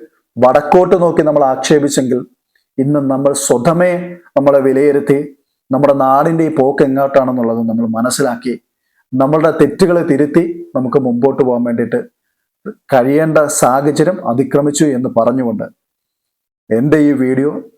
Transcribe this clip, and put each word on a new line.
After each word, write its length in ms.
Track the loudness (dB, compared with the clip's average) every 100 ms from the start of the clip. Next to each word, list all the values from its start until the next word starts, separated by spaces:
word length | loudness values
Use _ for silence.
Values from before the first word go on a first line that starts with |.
| -16 _ _ 0
വടക്കോട്ട് 520 | 4 4 4 2 4 2
നോക്കി 180 | 0 0 0
നമ്മൾ 160 | 2 0
ആക്ഷേപിച്ചെങ്കിൽ 680 | 0 0 2 2 -2 -2 -4 -6 _ _ _ _ -4
ഇന്ന് 160 | -2 0 -2
നമ്മൾ 200 | -2 -2 -2 -2
സ്വതമേ 460 | 0 0 0 0 -2 -8 -16 _ -2
നമ്മളെ 240 | 2 2 2
വിലയിരുത്തി 500 | 2 2 2 0 0 -2 -14 _ _ -6
നമ്മുടെ 220 | 0 2 2
നാടിൻ്റെ 400 | 2 2 2 0 0
ഈ 20 | 0
പോക്ക് 240 | 0 2 0
എങ്ങോട്ടാണെന്നുള്ളത് 720 | 0 0 0 0 0 -2 -2 -2
നമ്മൾ 160 | -2 -4 -4
മനസ്സിലാക്കി 560 | -4 -2 -2 -4 -6 -10 _ _ _ _ _ -2
നമ്മളുടെ 300 | 0 2 2 2
തെറ്റുകളെ 440 | 0 2 0 2 0
തിരുത്തി 320 | 0 0 0 -2 -4 -8 -6
നമുക്ക് 240 | -2 -2 0
മുമ്പോട്ട് 360 | 0 0 0 0
പോകാൻ 140 | 0 -2
വേണ്ടിയിട്ട് 320 | -2 -2 -4 -8 _ _ _ _ _ -18 -18 -2
കഴിയേണ്ട 440 | 0 2 2 2 2 0 0
സാഹചര്യം 580 | 0 2 0 0 0 -2 -4
അതിക്രമിച്ചു 540 | -2 0 0 0 0 0 0
എന്ന് 140 | -2 0
പറഞ്ഞുകൊണ്ട് 500 | 0 0 -2 -6 -10 -14 _ _ _ _ _ _ _ _ -4
എൻ്റെ 280 | -2 2 2 2
ഈ 20 | 0
വീഡിയോ 280 | -2 -2 -2 -6 -12